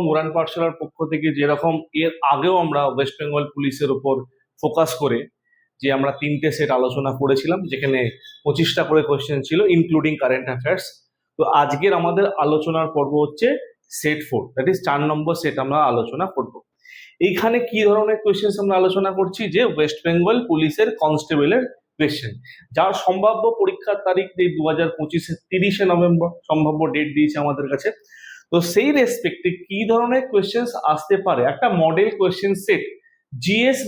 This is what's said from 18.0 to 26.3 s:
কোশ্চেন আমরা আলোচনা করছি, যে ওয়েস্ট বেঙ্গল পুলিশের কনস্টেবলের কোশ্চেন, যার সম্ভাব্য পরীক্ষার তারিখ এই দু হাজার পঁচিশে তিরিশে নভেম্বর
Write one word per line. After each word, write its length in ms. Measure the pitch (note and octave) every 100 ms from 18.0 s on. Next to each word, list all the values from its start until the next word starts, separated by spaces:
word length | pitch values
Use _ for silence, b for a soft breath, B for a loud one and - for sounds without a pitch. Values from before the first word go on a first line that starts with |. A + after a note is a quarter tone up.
| G#3+ G#3+
কোশ্চেন 280 | G#3+ G3 G#3 G3+
আমরা 120 | G3 F#3
আলোচনা 300 | F#3 F#3 F#3+ F#3+
করছি, 240 | F#3 - G#3+ E3
যে 60 | A#3+
ওয়েস্ট 240 | D3+ D3+ D3+ E3+
বেঙ্গল 320 | E3+ F3+ A#3+ A#3
পুলিশের 380 | D#3 D#3 D3+ A3 A3+
কনস্টেবলের 640 | D#3 D3+ - D3+ C#3+ A#3 B3 - _ -
কোশ্চেন, 340 | D3+ - A2+ G2+ B B B -
যার 180 | F#3 G#3 -
সম্ভাব্য 380 | F#3 G#3+ A3+ A3+ A#3
পরীক্ষার 380 | F#3+ F#3 - G3+ -
তারিখ 200 | - G3 F3
এই 60 | F3+ D#3
দু 60 | D#3
হাজার 200 | D#3 E3 D#3+
পঁচিশে 360 | D3+ E3+ - E3 _
তিরিশে 360 | F#3 G3 G3 F#3+
নভেম্বর 360 | F3 F3 E3+ E3+